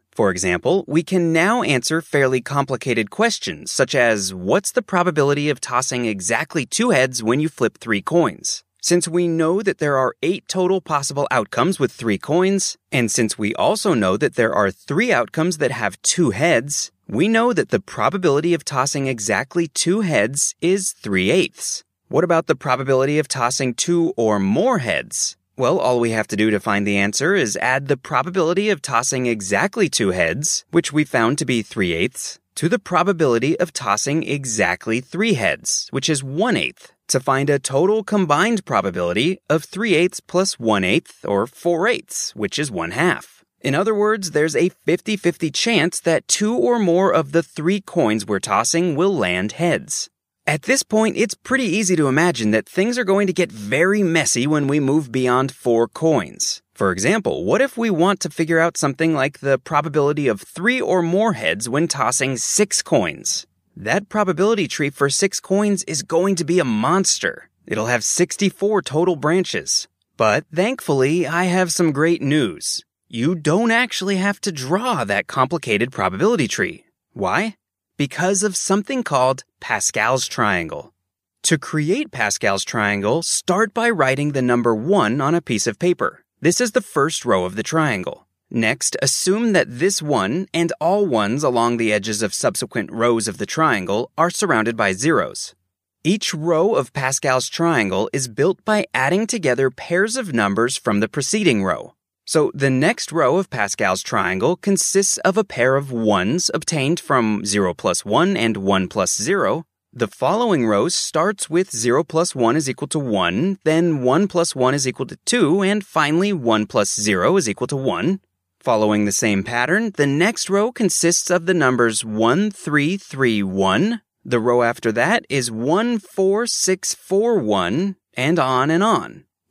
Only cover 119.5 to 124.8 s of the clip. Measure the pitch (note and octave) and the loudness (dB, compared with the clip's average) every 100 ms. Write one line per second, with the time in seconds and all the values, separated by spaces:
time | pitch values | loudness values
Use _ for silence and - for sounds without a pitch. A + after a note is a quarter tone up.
119.5 | A#2+ B2+ G3 A3+ F#3 C#3+ C#3+ G3 G#3+ - | -2 0 0 0 0 0 2 0 -2 -2
120.5 | G3 A3 - G3+ - E3+ E3+ - F3 E3 | 0 0 0 0 2 0 0 0 0 2
121.5 | F3+ C3+ B2 A#2 G#2+ A2+ G#2+ A2+ D3+ G#3+ | 2 2 4 2 0 -4 0 2 2 0
122.5 | - - D3 C#3+ G3 - C#3 B2+ G#2+ G2 | -4 -2 0 0 -2 -8 0 0 2 0
123.5 | F#2+ F#2+ G2+ G#3 A#3 - _ - A#2+ A#2 | 0 2 2 2 -2 -8 _ -2 0 2
124.5 | A#2+ A#2 A#2+ | 2 2 0